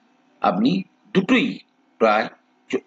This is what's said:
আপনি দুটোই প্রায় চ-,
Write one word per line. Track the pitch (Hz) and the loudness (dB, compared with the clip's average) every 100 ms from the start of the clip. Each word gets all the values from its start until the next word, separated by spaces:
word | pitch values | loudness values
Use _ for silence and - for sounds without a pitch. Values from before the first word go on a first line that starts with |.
| _ _ _ _ | _ _ _ _
আপনি | - 92 123 190 - _ _ | -2 0 0 -2 -6 _ _
দুটোই | 185 196 254 127 90 _ _ _ - | -2 0 0 0 -6 _ _ _ -2
প্রায় | 113 107 104 - _ _ - | 0 2 -2 -10 _ _ -10
চ-, | - | -10